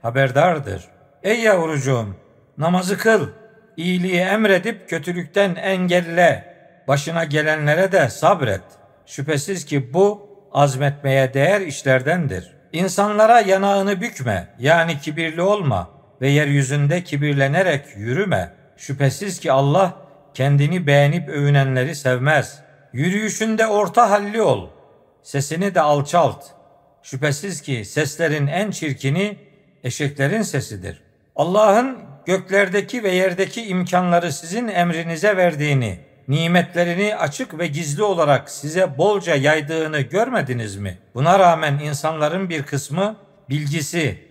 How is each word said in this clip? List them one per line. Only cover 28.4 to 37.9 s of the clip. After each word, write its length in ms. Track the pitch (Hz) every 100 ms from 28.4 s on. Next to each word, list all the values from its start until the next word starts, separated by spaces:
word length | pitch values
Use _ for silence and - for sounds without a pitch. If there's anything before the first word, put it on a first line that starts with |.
| 143
en 240 | 170 208
çirkini 680 | - 156 135 135 160 208 202 - _ _ _
eşeklerin 580 | 123 - 143 139 139 214
sesidir. 600 | 208 139 - 104 90 82 _ _ _ -
Allah'ın 600 | 160 196 214 208 262 254 - - -
göklerdeki 760 | 185 185 196 196 202 196 247
ve 80 | 202
yerdeki 560 | 185 185 180 180 233 220
imkanları 680 | 185 180 180 180 170 170
sizin 360 | 147 165 208 240
emrinize 680 | 180 175 160 165 160 202 190
verdiğini, 600 | 180 151 147 139 113 92 - _ -
nimetlerini 880 | 147 165 175 175 170 175 175 208 214
açık 420 | 151 143 262 156
ve 80 | 170
gizli 360 | 143 151